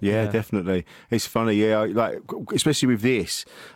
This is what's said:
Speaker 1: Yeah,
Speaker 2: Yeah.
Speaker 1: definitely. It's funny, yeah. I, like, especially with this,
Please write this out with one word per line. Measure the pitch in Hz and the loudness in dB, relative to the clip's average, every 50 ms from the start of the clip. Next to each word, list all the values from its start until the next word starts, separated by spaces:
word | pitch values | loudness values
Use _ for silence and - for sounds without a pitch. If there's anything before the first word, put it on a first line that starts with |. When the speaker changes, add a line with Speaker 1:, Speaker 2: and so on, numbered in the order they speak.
Speaker 1:
Yeah, | - 101 104 110 110 | -2 0 2 2 0
Speaker 2:
Yeah. | 107 | 0
Speaker 1:
definitely. | 104 113 110 - - 101 87 92 95 90 85 - - - - _ | 0 -2 -2 -2 -4 -2 0 0 -2 -2 -2 -6 -14 -20 -6 _
It's | 117 110 - | -2 -2 -2
funny, | - - 117 113 113 104 | -2 -2 0 0 2 2
yeah. | 104 107 110 110 107 | 4 4 4 4 2
I, | 107 | 0
like, | 107 98 113 113 - - - - - - - 175 - - | 0 0 0 0 0 -2 -6 -8 -10 -10 -10 -8 -4 -2
especially | - - 156 147 - - 127 | 0 0 0 2 2 2 2
with | 123 104 | 2 2
this, | 104 127 131 110 87 - - - - - - - - - - | 2 2 2 0 -2 -4 -6 -10 -10 -14 -18 -20 -20 -20 -14